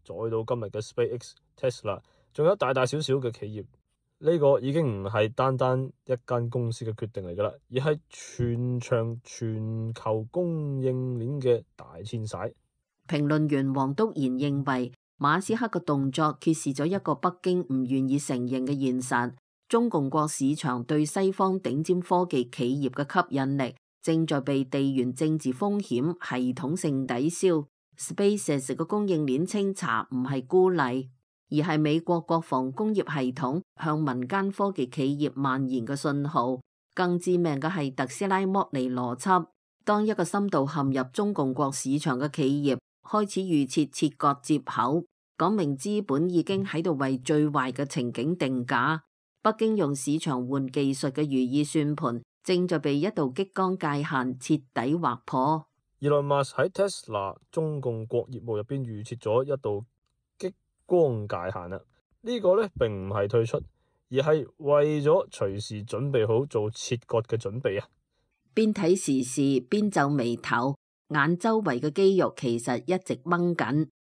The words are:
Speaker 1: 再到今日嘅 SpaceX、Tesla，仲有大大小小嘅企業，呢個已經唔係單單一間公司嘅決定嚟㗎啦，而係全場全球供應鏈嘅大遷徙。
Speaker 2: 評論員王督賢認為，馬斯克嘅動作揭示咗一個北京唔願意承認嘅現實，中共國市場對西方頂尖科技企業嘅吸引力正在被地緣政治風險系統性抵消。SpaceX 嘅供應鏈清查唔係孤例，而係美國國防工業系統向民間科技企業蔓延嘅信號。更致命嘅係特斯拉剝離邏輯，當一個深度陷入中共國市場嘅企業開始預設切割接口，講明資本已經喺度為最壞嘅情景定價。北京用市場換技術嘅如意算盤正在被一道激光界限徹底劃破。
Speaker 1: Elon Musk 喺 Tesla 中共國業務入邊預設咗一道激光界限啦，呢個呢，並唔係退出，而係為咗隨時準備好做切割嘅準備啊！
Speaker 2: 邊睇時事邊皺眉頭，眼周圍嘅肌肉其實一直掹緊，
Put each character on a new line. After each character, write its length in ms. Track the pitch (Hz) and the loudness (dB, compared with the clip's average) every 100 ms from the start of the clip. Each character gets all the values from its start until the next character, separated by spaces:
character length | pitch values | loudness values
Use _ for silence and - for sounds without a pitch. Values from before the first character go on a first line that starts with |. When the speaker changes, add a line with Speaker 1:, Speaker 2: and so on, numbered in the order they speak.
Speaker 1:
再 100 | - | -14
到 300 | 85 113 113 | -8 -4 -4
今 160 | 113 123 | -2 -4
日 40 | 101 | -4
嘅 140 | 107 | -6
SpaceX、 520 | - - 117 120 - - _ _ | -6 -2 -2 -2 -10 -20 _ _
Tesla， 420 | 131 - 107 95 - _ _ | -4 -4 -6 -6 -10 _ _
仲 140 | - 160 | 0 2
有 80 | |
大 180 | 202 131 | 4 2
大 140 | 131 127 | 2 2
小 140 | 151 | 0
小 140 | 147 | 0
嘅 180 | 139 123 | 0 -2
企 140 | 113 104 | -6 -10
業， 180 | 107 - _ _ _ _ _ | -10 -12 _ _ _ _ _
呢 200 | 156 170 | 2 6
個 220 | 143 131 | 6 6
已 120 | 131 | 4
經 300 | 151 143 101 | 2 2 0
唔 20 | |
係 240 | 98 110 110 | 0 2 2
單 280 | - 131 131 | 2 2 4
單 340 | 127 127 131 - - | 2 2 -2 -8 -4
一 80 | 127 - | -4 -2
間 220 | 123 120 | -2 0
公 220 | 123 117 | -2 -2
司 140 | 110 | -4
嘅 80 | 113 | -6
決 160 | 107 110 | -6 -8
定 140 | 104 | -8
嚟 100 | 90 | -6
㗎 80 | 90 | -2
啦， 100 | 104 - _ | -2 -4 _
而 40 | 123 | -2
係 180 | 151 151 - | 0 0 -4
全 720 | - - - 120 117 123 123 | -20 -12 -4 -2 0 -2 -2
場 400 | 120 120 113 117 | 0 0 0 -4
全 720 | - - 113 110 110 113 113 | -12 -8 -6 -4 -4 -4 -6
球 320 | 113 110 110 110 | -6 -2 -2 -2
供 500 | 175 175 160 147 135 | -4 -2 -2 -4 -2
應 380 | 131 127 127 123 | -2 -2 -2 -4
鏈 220 | 117 147 | -4 0
嘅 220 | 127 117 - - | 2 2 0 -18
大 200 | - 82 | -18 -16
遷 300 | 107 113 110 | -10 -8 -6
徙。 100 | 87 104 - _ _ _ _ - | -6 -8 -10 _ _ _ _ -4
Speaker 2:
評 180 | 147 147 | -2 2
論 220 | 151 151 | 2 2
員 220 | 143 135 | 2 2
王 200 | 135 135 | 0 0
督 180 | 143 220 | 0 0
賢 160 | 156 131 127 | 0 -2 0
認 260 | 143 139 135 | 0 0 0
為， 220 | 127 123 - _ - | -2 -4 -8 _ -2
馬 220 | 143 165 | 0 2
斯 140 | 190 | 0
克 120 | 226 226 | -2 -2
嘅 160 | 175 | -2
動 260 | 160 143 135 | 0 0 0
作 260 | 131 151 143 | 2 0 2
揭 140 | 165 | 0
示 180 | 156 143 | 0 -2
咗 140 | 135 156 | -2 -2
一 120 | 196 | -2
個 160 | 170 | -2
北 160 | 139 180 175 | -2 -2 -2
京 180 | 185 180 | 0 0
唔 240 | 170 131 | 0 -2
願 240 | 127 135 131 | 0 0 2
意 100 | 143 | 0
承 180 | - 127 123 | 0 -2 -2
認 160 | 131 | -2
嘅 140 | 131 143 | -2 0
現 220 | 135 127 | 0 -2
實， 340 | 127 123 123 - _ _ - | 0 0 0 -6 _ _ -2
中 220 | 233 240 | 2 2
共 180 | 165 135 | 0 0
國 180 | 156 151 | 0 0
市 280 | - 139 | 0 0
場 280 | 151 147 123 | 0 0 -2
對 200 | 120 151 | 0 2
西 260 | 151 196 190 | 2 2 0
方 300 | 190 190 185 | 2 0 0
頂 220 | 127 135 | -2 -2
尖 180 | 160 180 | 0 0
科 240 | 175 180 | 2 0
技 240 | 180 135 123 | 2 0 -2
企 140 | - 123 143 135 | -2 -2 0 -2
業 20 | |
嘅 220 | 135 143 190 175 | -4 -2 0 0
吸 80 | 139 | 0
引 220 | 135 139 | 0 0
力 160 | 123 135 _ _ | -2 -6 _ _
正 260 | - 165 160 | 0 2 2
在 140 | 143 | 0
被 240 | 135 139 | 0 0
地 300 | 131 143 139 | 0 0 0
緣 180 | 135 123 | 0 0
政 260 | 123 156 156 | 0 0 0
治 120 | 131 | -2
風 280 | 127 202 202 | -2 0 -2
險 340 | 196 120 151 175 - | -2 0 0 -2 -4
系 280 | 127 127 | -2 -2
統 200 | 127 127 | -2 -4
性 320 | 175 156 135 131 | -2 -2 -2 -2
抵 220 | 120 151 | -2 -2
消。 380 | 175 190 160 143 _ _ - | 2 2 2 0 _ _ -14
SpaceX 800 | - 170 202 208 - 139 135 | -8 0 2 2 0 -2 -2
嘅 100 | 131 | -4
供 220 | 160 208 202 | -2 -2 0
應 180 | 165 | 0
鏈 220 | 143 131 185 | 2 0 0
清 260 | 208 196 | 0 -2
查 360 | 190 143 113 - | -2 -2 -2 -2
唔 60 | 127 | -4
係 200 | 127 139 | -2 -4
孤 260 | 127 185 185 | 2 4 6
例， 380 | 175 127 131 131 - _ _ _ | 4 0 -2 -6 -14 _ _ _
而 120 | 151 | 0
係 160 | 147 151 | 2 2
美 220 | 151 160 | 2 2
國 200 | 170 170 | 2 0
國 200 | - 175 | 2 0
防 320 | - 131 131 | 0 -2 -2
工 200 | 131 214 | -2 0
業 120 | 202 156 | 0 0
系 240 | 147 127 | -2 -2
統 300 | 127 127 165 - - | -2 -2 -2 -6 -6
向 160 | 156 151 | -2 0
民 300 | 147 127 123 | 0 -2 -2
間 240 | 196 196 | -2 -2
科 220 | 196 202 | -2 -2
技 160 | 190 127 | -2 -4
企 280 | - 135 143 | -2 0 0
業 140 | 147 135 | -2 0
蔓 320 | 139 131 131 | -2 0 -2
延 180 | 127 117 | -2 -2
嘅 80 | |
信 340 | 139 156 143 143 | -2 -2 0 0
號。 320 | 139 123 127 - _ _ | 0 0 -2 -8 _ _
更 240 | - 180 175 | 0 2 2
致 220 | 180 180 | 2 2
命 220 | 170 139 | 2 0
嘅 100 | 156 | -2
係 240 | 185 139 | -2 -2
特 100 | 131 127 | -2 -4
斯 180 | - 196 | -4 0
拉 140 | 190 | 0
剝 280 | 190 196 - | 2 0 0
離 200 | 135 127 | -2 -2
邏 240 | 127 123 123 | -2 -4 -2
輯， 300 | 196 185 165 _ _ _ | 2 2 2 _ _ _
當 200 | - 208 | 0 2
一 80 | 214 | 2
個 120 | 202 | 0
深 240 | 170 202 202 | 0 0 0
度 180 | 160 139 | 2 0
陷 240 | 156 135 | 0 0
入 140 | 131 127 | 0 -2
中 200 | - 208 | -2 -2
共 220 | 196 135 | 0 -2
國 160 | 131 139 | 0 -2
市 260 | 135 131 143 | -2 -2 0
場 180 | 156 123 | 0 -2
嘅 100 | 147 | -2
企 160 | 147 135 143 | 0 0 2
業 120 | 143 123 - _ - | 0 0 -4 _ -4
開 240 | 214 202 | 0 0
始 80 | 190 | -2
預 280 | 190 156 131 | 0 2 2
設 200 | - 139 | 0 -2
切 160 | - 151 - | 0 -2 2
割 200 | 143 135 | 2 2
接 160 | - 147 | 0 -2
口， 460 | - - 117 160 170 _ _ - | 0 -2 0 0 -2 _ _ -2
講 120 | 165 | 0
明 260 | 214 147 135 | 2 0 -2
資 260 | 202 208 | -2 -2
本 260 | 202 139 180 | 0 2 2
已 140 | 175 | 2
經 220 | 156 196 | 2 0
喺 180 | 196 151 | -2 -2
度 120 | 175 | -2
為 220 | 139 135 131 | 0 0 -2
最 280 | 131 151 151 | 0 2 4
壞 240 | 143 127 | 2 0
嘅 140 | 123 | -2
情 280 | 139 147 120 | -4 -2 -2
景 220 | 113 143 175 | -2 -2 0
定 300 | 135 127 123 | 0 -2 0
價。 360 | 123 131 160 - _ _ _ | 2 2 0 -6 _ _ _
北 140 | 220 220 | -2 2
京 200 | 220 214 | 2 2
用 180 | 147 | 0
市 240 | 139 - 156 | 0 0 -2
場 260 | 160 127 123 | 0 -2 -2
換 180 | 139 131 | -2 -2
技 260 | 139 139 | 0 0
術 200 | 135 143 | 0 -2
嘅 100 | 135 | -2
如 100 | 151 | 0
意 300 | 135 127 143 | 0 2 0
算 320 | 147 160 147 | 0 0 0
盤 260 | 151 143 117 - _ | 0 -2 -4 -8 _
正 240 | - 180 180 | 0 2 2
在 140 | 160 | 0
被 160 | 147 143 | 0 0
一 100 | 185 | 0
道 180 | 170 139 | 0 -2
激 160 | 131 | -2
光 340 | 190 - 190 190 | -4 -2 -2 0
界 80 | 156 143 | -2 -2
限 340 | 156 139 127 127 | -2 -2 -2 -4
徹 200 | - 151 - | 0 0 0
底 220 | - 120 170 | -4 -2 0
劃 240 | 151 117 | 0 -4
破。 400 | - 131 135 156 - _ _ _ | -4 0 2 0 -4 _ _ _
Speaker 1:
Elon 260 | 143 147 143 | 0 2 2
Musk 280 | 143 135 - | 0 0 0
喺 120 | 165 | 0
Tesla 680 | - 196 - - 104 98 - _ | 0 -2 -2 -6 -4 -4 -8 _
中 300 | 170 156 147 | -4 -4 -4
共 260 | 131 113 110 | -4 -6 -2
國 200 | 120 - | -2 -2
業 160 | 123 | -6
務 120 | 117 104 | -6 -6
入 40 | |
邊 180 | 110 139 | -4 -6
預 260 | 120 107 104 | -6 -8 -10
設 120 | 117 | -8
咗 240 | 107 113 | 0 2
一 120 | 139 139 | 2 -2
道 260 | 107 101 104 _ _ _ _ - | -2 -4 -8 _ _ _ _ -10
激 160 | 185 - _ _ | -10 -10 _ _
光 420 | - 180 147 113 104 | 0 4 4 2 -4
界 240 | 95 92 | -4 -4
限 200 | 92 87 | -6 -8
啦， 100 | 95 - _ _ _ | -10 -12 _ _ _
呢 200 | 226 240 | -6 0
個 200 | 185 196 | 2 4
呢， 80 | 208 - | 2 0
並 100 | 117 | -2
唔 200 | 101 95 | -2 -4
係 180 | 101 101 | -2 2
退 200 | 117 117 | 2 2
出， 100 | - - _ _ _ _ | -2 -6 _ _ _ _
而 60 | 127 | -2
係 280 | 151 156 123 - | 2 2 0 -6
為 440 | 143 147 151 151 | 2 4 4 2
咗 260 | 143 180 - | 4 4 2
隨 280 | - 101 101 | -4 -4 -4
時 240 | - 107 | -8 -10
準 260 | 107 107 143 | -8 -4 0
備 160 | 131 107 | 2 2
好 180 | 113 | 2
做 260 | 143 113 107 | 0 -2 -2
切 280 | - - 120 - | -4 -6 -6 -2
割 140 | 113 | -2
嘅 180 | - 113 | 0 -4
準 200 | 98 113 | -4 -4
備 220 | 127 98 | -2 -2
啊！ 80 | - _ _ _ _ _ _ | -6 _ _ _ _ _ _
Speaker 2:
邊 200 | - 220 | 2 2
睇 200 | 202 165 | 2 2
時 280 | 190 - 131 | 2 2 0
事 180 | 127 - 139 135 127 | 0 0 2 2 2
邊 240 | 208 - | 0 2
皺 200 | 160 143 | 2 2
眉 260 | 143 120 120 | 2 0 -2
頭， 400 | - 117 131 139 _ _ - | 0 0 2 -2 _ _ -2
眼 300 | 151 143 175 | 2 2 2
周 240 | 226 220 | 2 2
圍 180 | 185 123 | 2 0
嘅 100 | 151 | 0
肌 280 | 147 196 190 | 4 4 6
肉 160 | 135 - | 2 0
其 220 | 127 117 | -2 -2
實 200 | 131 123 | -2 -2
一 160 | 127 185 | -2 -2
直 140 | - 123 | -2 -6
掹 320 | 175 175 175 | -2 0 2
緊， 340 | 165 113 147 156 _ _ | 0 0 0 -2 _ _